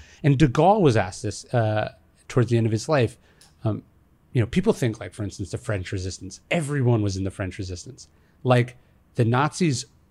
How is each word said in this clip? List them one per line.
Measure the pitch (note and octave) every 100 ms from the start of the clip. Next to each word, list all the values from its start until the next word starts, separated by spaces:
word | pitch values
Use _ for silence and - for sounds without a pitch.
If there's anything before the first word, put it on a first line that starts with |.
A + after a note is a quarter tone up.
| - -
And | C#3+ C3
de | D3+
Gaulle | C#3 E3+ G#3+
was | D#3+ A2
asked | F#2 -
this, | G#2+ - -
uh, | B2 A2 G#2+ - - _ _ -
towards | C3 G#2
the | A#2
end |
of | A2+
his | A2 -
life. | D3+ A2+ - _ _ _ _
Um, | A2 G#2 - _ _ _ _
you | C3
know, | G#2
people | F3+ A3
think, | - B2+ G#2
like, | G2+
for | -
instance, | G2+ - G2
the | A2+
French | - G2+ F#2
Resistance, | G2 F#2 - F#2 - _
everyone | E3+ C#3 C#3+ B2 A#2
was | G2+ F#2+
in |
the | F#2+
French | - F#2 -
Resistance. | F#2 F2+ - - - _ _ _
Like, | B2+ B2 A#2+ - _ _ _ -
the | A2+
Nazis | B2+ D3 - F3 B2 - _ _